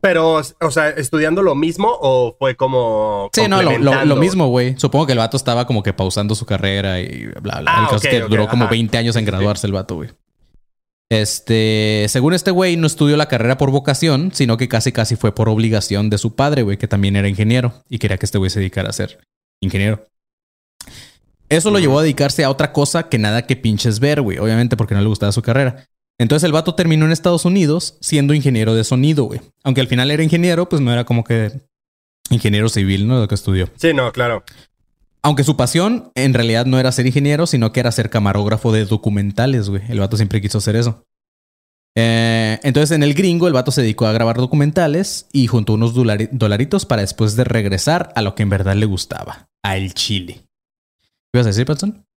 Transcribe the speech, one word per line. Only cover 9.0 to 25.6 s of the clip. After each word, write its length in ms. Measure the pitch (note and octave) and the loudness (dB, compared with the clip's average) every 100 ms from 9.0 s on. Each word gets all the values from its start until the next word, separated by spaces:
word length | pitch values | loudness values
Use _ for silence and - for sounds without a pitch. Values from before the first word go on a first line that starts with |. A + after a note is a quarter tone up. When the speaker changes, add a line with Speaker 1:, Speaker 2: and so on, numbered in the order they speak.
| A#2 A2+ | 0 -2
Speaker 2:
en 60 | |
Speaker 1:
Sí, 40 | G#2+ | -2
sí. 40 | |
Speaker 2:
graduarse 340 | F#2+ G2+ G2+ G#2 | 0 -2 -2 -4
el 60 | |
vato, 240 | G2 F#2+ F2 | -4 -6 -10
güey. 140 | C#2 - _ _ _ - _ _ _ _ _ | -10 -16 _ _ _ -20 _ _ _ _ _
Este, 960 | A2 G#2+ - - A2+ A2 A2 G#2+ G#2+ G#2 | -2 -2 -6 -2 0 2 0 0 0 0
según 260 | C3 B2 | 0 2
este 160 | F3+ - | 2 0
güey, 240 | F3+ F#3 E3+ | 2 2 2
no 100 | D#3+ | 0
estudió 300 | - D3 D3 | 2 2 2
la 100 | D3+ | 0
carrera 280 | B2 A2+ C3+ | 0 0 2
por 120 | C#3 | 2
vocación, 580 | C#3 C3+ C3 E3 C#3 F3+ | 0 0 0 0 0 -2
sino 240 | - B2+ A2+ | 0 0 0
que 120 | B2 | 0
casi, 240 | A#2 A#2+ | 0 0
casi 240 | A#2 A2 A#2 | -2 -2 0
fue 180 | A2 | -2
por 140 | - A2 | 0 0
obligación 600 | A2 A2+ A2 - G2 G#2+ | 2 2 0 0 -2 0
de 80 | G2+ | 0
su 160 | A2+ - | -2 0
padre, 260 | C#3 C#3+ | 0 2
güey, 140 | G#2+ G2 | 0 -2
que 100 | - | -2
también 280 | G#2 G2 G2+ | 0 2 2
era 120 | G2+ | 0
ingeniero 540 | G2 A2 B2 B2 - _ | 0 2 2 0 -4 _
y 100 | A#2+ | -4
quería 200 | G#2 F#2+ | -2 -2
que 80 | G#2 | -2
este 120 | G#2 | -2
güey 120 | F#2+ | -2
se 100 | G#2 | -2
dedicara 300 | F#2 G2 G2+ | -4 -4 -6
a 20 | |
ser 260 | G#2 G2+ - _ _ _ _ | -6 -8 -10 _ _ _ _
ingeniero. 460 | F#2+ F#2+ G2+ G#2+ - _ _ _ _ _ _ _ - - - _ _ _ _ | -4 0 -2 -2 -8 _ _ _ _ _ _ _ -20 -20 -20 _ _ _ _
Eso 220 | D#3+ F#3+ | 0 2
lo 60 | G3+ | 2
Speaker 1:
Ujú. 60 | |
Speaker 2:
llevó 160 | D#3 C#3 | 4 2
a 20 | |
dedicarse 400 | D#3 C3+ C#3 - | 2 2 0 0
a 60 | C#3+ | 0
otra 220 | C3+ D3+ | 0 -2
cosa 360 | - C#3+ E3+ - | 0 0 -2 -2
que 100 | A#2+ | 0
nada 280 | G#2+ A2 - | 0 -2 -2
que 100 | B2+ | -2
pinches 440 | A#2 G#2 A#2+ G#2+ | 0 0 0 0
ver, 200 | C#3 D3 | 0 0
güey. 160 | A#2+ D#2 | 0 -2
Obviamente 380 | G#2+ A2+ A#2+ A2+ | 0 2 2 0
porque 180 | A2 | 0
no 60 | G2+ | 0
le 60 | G#2 | 0
gustaba 240 | G#2 G2+ | 0 -2
su 80 | G2+ | -2
carrera. 440 | A2+ A#2+ | 0 0